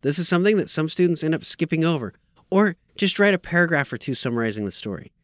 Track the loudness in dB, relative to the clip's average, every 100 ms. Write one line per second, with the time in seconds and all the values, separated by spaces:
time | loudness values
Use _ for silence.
0 | -2 -2 0 2 4 2 0 -2 -4 0
1 | 2 2 0 -2 -4 -6 -2 0 0 0
2 | -6 -12 _ _ _ 2 2 0 _ -4
3 | -2 4 4 4 0 0 2 2 -2 -6
4 | -6 -4 -2 0 -2 -2 -6 -6 -8 -10
5 | -12 _